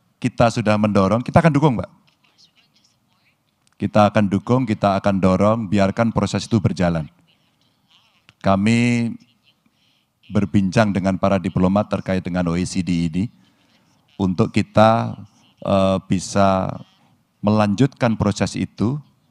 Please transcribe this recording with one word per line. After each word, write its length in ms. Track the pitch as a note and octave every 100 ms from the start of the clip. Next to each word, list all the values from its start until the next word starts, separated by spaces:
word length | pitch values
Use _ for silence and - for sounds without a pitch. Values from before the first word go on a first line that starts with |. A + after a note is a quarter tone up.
| _ _
kita 320 | B2+ - A#2
sudah 240 | A#2 G#2+
mendorong, 480 | G#2+ G#2+ G2+ F#2+ A2
kita 240 | - F3 E3
akan 80 |
dukung, 240 | C#3 D3+ A2
Mbak. 120 | - _ _ _ _ _ _ _ _ _ _ _ _ _ _ _ _ _ _ _
Kita 320 | G2+ A2 G#2
akan 160 | A2 G2+
dukung, 400 | G2 - B2 B2
kita 320 | G#2+ G2+ G2
akan 240 | G2+ G2
dorong, 360 | F#2 F#2 G2+ A2+ G#2
biarkan 400 | G2+ G2 G2 A2+
proses 400 | - G2 G2+ -
itu 80 | A2+
berjalan. 480 | A#2+ F2 F2 E2 D2 _ _ _ _ _ _ _ _ _ _ _ _ _
Kami 720 | G2 G2 G#2 A#2 A#2+ A#2+ A#2 - _ _ _ _ _ _ _ _ _ _ _
berbincang 640 | G2+ G2+ G#2+ F#2+ A#2 G#2+
dengan 200 | G2 F#2+ F#2+
para 160 | G2 F#2+
diplomat 520 | F2+ F2 F#2 G2+ G#2
terkait 360 | G2 - F#2+ F2+
dengan 240 | F2+ F2
O 80 | E2+
E 80 | F2+
C 160 | F#2+
D 240 | F2 F2 E2+
ini 240 | E2 A#2 - _ _ _ _ _ _ _ _
untuk 320 | G2 F2+ A2
kita, 640 | - F#2+ - A2 A2+ A2+ G2+ G#2+ _ _ _
eh, 360 | - G2 F#2+ F#2+ -
bisa 640 | F#2+ - G2+ G2 F#2+ F#2+ - - _ _ _ _ _
melanjutkan 800 | G#2 G#2+ G#2 G2 C3+ - B2 A2
proses 400 | G#2 F#2+ F#2+ F#2+
itu 400 | F#2+ - G2+ D3 - _ _